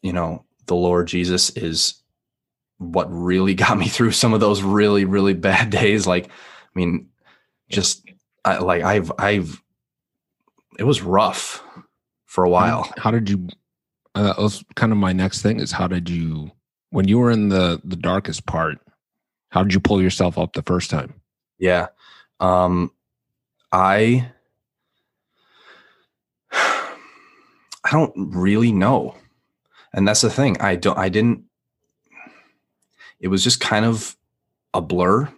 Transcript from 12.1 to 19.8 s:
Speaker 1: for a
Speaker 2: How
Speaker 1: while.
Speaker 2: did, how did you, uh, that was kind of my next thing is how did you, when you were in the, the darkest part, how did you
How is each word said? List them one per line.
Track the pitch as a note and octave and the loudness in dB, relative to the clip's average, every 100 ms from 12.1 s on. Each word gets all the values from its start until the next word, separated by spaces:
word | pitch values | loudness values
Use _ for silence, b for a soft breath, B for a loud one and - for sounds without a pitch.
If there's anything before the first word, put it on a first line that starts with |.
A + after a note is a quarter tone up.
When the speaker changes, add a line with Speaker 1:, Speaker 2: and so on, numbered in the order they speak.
| _ _ | _ _
Speaker 1:
for | - | 0
a | F2+ | 2
Speaker 2:
How | |
Speaker 1:
while. | F2 F2+ D#2 | 4 2 0
Speaker 2:
did, | - - | -6 -4
how | A2 | -2
did | A#2 G#2 | 0 0
you, | G2+ F2 - _ _ _ _ _ | -4 -4 -14 _ _ _ _ _
uh, | G2+ | -2
that | G#2 - | 0 0
was | G#2 - - - | -2 -4 -14 -4
kind | A2+ | 0
of | G#2+ | 2
my | F#2+ | 0
next | F#2 F#2 - | 0 -2 -2
thing | G#2 A2+ | -2 -2
is | - | -4
how | - F2+ | -4 -4
did | F2+ F2 | -4 -4
you, | E2+ E2 D#2 D2+ _ _ _ _ | -4 -4 -6 -10 _ _ _ _
when | - F#2+ | -2 2
you | A2+ | 4
were | A#2+ | 4
in | A2+ G#2 | 2 2
the, | F#2+ F2+ E2 | 2 2 0
the | E2 F2+ | -6 -6
darkest | F2+ F#2+ - D#2+ - | -2 -2 -4 -10 -6
part, | E2+ D#2+ - _ _ _ _ _ _ _ | -4 -4 -6 _ _ _ _ _ _ _
how | F2+ | 0
did | G2 | 2
you | F#2+ | 2